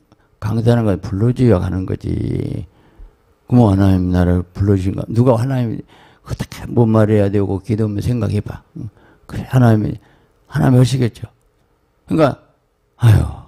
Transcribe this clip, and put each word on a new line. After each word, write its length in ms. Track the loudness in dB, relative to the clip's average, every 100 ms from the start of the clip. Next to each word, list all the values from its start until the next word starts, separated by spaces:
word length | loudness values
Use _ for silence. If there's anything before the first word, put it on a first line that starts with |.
| _ _ _ -10
강사는 420 | -6 -2 2 2
건 160 | 0 -2
불러줘야 600 | -4 -2 -2 2 2 2
가는 260 | 0 -4
거지. 800 | -6 -6 -6 -6 -4 -6 -6 -8 -12 _ _ -20 -20 _ _ _ 0
그럼 220 | 4 4
하나님 400 | 4 2 2 0
나를 340 | 0 2 0 -2
불러주신가? 500 | -2 0 0 -2 -6 -4
누가 280 | 0 2
하나님 440 | 2 0 -2 -4 -6 -14 _ _ _
어떻게 400 | -12 -10 -12 -14
뭔 240 | -4 0 2
말해야 400 | 4 4 2 0
되고 300 | 0 -2 -4
기도하면 420 | -4 -4 -4 -4
생각해봐. 600 | -4 -2 -2 -4 -6 -12 _ -16
응. 120 | -16 -18 _ _ -14
그래, 180 | -12 -2
하나님이, 460 | 2 4 4 0 -8 _ _ _ _ _
하나님이 320 | -2 2 4
하시겠죠. 480 | 4 2 -2 -6 -18 _ _ _ _ _ _ _ -4
그러니까, 340 | 0 0 -2 _ _ _ _ _ 0
아유, 260 | 4 4 2 -8